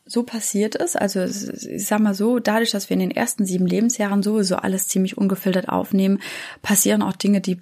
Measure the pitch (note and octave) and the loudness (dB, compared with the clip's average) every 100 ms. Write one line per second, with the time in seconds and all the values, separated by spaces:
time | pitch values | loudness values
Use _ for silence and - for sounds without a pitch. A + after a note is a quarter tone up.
0 | - A#3 A#3+ A3+ - G3 G#3+ - E4+ - | -6 -4 -4 -6 -4 0 0 -2 -2 0
1 | G3 G3 F3+ G3+ G3+ - - - G3+ G#3+ | 0 -2 -4 -6 -8 -12 -10 -8 -2 2
2 | G#3+ G3 G#3+ B3 A3+ A3 A3+ G3+ - F#3 | 2 2 0 0 0 0 0 -2 -2 0
3 | F#3 - A#3+ - F#3+ F#3 F3+ F3+ A#3 - | 0 0 -2 0 0 2 2 2 2 0
4 | G#3 G3+ G3+ G#3+ G3 - - F#3+ - F#3+ | 0 0 2 0 0 0 -2 -2 -2 0
5 | F#3+ - G3 F#3+ G3 F#3 - - G3+ F#3+ | 0 2 0 0 0 0 0 -2 0 2
6 | F#3+ G3 - - - - - G3+ G3+ G#3+ | 4 2 -2 -12 -14 -8 0 2 4 2
7 | G3+ F#3+ A3+ G3+ F#3+ F3+ | 2 0 2 2 2 -4